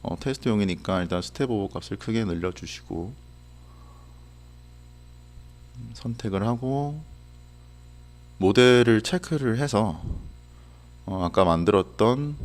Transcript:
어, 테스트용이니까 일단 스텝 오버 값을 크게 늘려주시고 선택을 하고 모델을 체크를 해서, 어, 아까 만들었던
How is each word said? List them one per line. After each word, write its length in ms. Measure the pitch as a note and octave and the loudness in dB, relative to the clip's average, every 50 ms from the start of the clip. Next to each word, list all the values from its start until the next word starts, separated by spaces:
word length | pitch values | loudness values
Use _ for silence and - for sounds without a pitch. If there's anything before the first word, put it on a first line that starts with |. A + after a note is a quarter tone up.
| - | -8
어, 140 | - F2 | -8 -10
테스트용이니까 840 | - - C#3 C3 - - B2+ A2 G#2 G2+ F#2+ F2 - - - F#2+ F2+ | -6 -6 -6 -6 -4 -2 0 0 2 0 0 -2 -4 -4 -2 -2 -2
일단 200 | F2+ F2 F2+ F2+ | -2 -2 -4 -4
스텝 300 | F2 - - - C#3+ B2+ | -4 -6 -6 -6 -4 -2
오버 220 | A#2 G#2 G2 F#2 - | -2 -4 -4 -6 -8
값을 240 | F2 - - G2+ | -10 -10 -10 -12
크게 260 | - - - A2 A2+ A2+ | -10 -6 -4 -2 -2 -2
늘려주시고 880 | F#2+ E2+ E2+ E2+ F#2 F2+ - - E2 - - - - - E2 E2+ G#2 C#3+ - - - - - - - - - - - - - - - - - - - - - - - - - - - - - - - - - - - - - - - - - - - - - - - - - - - - B2 A#2+ A2+ A2+ | -2 -4 -4 -4 -6 -6 -8 -14 -14 -14 -16 -12 -10 -8 -8 -8 -10 -12 -16 -20 -20 -20 -20 -20 -20 -20 -20 -20 -20 -20 -20 -20 -20 -20 -20 -20 -20 -20 -20 -20 -20 -20 -20 -20 -20 -20 -20 -20 -20 -20 -20 -20 -20 -20 -20 -20 -20 -20 -20 -20 -20 -20 -20 -20 -20 -20 -20 -20 -20 -18 -16 -16 -16 -16
선택을 520 | - - A#2+ A#2 A#2 - G#2+ F#2+ F#2+ G2+ | -10 -10 -10 -8 -6 -6 -4 -2 -2 0
하고 560 | A2+ A#2+ A#2 B2+ C3 C3+ C#3+ C#3+ C#3+ D3 D#3 D#3 - - - - - - - - - - - - - - - - - - - - - - - - - - | -2 -2 -2 -4 -4 -2 -2 -4 -4 -6 -10 -14 -16 -20 -20 -20 -20 -20 -20 -20 -20 -20 -20 -20 -20 -20 -20 -20 -20 -20 -20 -20 -20 -20 -20 -20 -20 -6
모델을 640 | - F#2+ F#2+ G#2 B2 B2 B2+ B2 B2 A#2+ A#2 A2+ G#2+ | 2 2 4 6 8 8 8 8 8 8 6 4 4
체크를 560 | G#2+ - - F3+ - - E3 D3 C#3 A#2+ A2 | 2 -2 -4 -4 -4 -4 -4 -2 0 -2 0
해서, 440 | A#2+ C#3+ C#3+ - - A2+ G2+ D#2 D#2 - - - - - - - - - - - - - - - - - - - - - | 0 -2 0 0 0 0 0 -2 -6 -8 -8 -8 -10 -10 -16 -18 -20 -20 -20 -20 -20 -20 -20 -20 -20 -20 -20 -20 -16 -10
어, 180 | - F#2+ F#2+ F2+ | -6 -4 -2 -2
아까 200 | E2+ - F#2+ F#2+ | 0 4 4 4
만들었던 960 | F2 E2 E2 E2+ G2 G#2 F#2+ F#2 - - - G#2+ A#2 B2+ C#3 D3 D3 D3 - - | 6 4 4 4 4 4 4 2 0 0 2 2 4 4 2 -2 -8 -8 -10 -10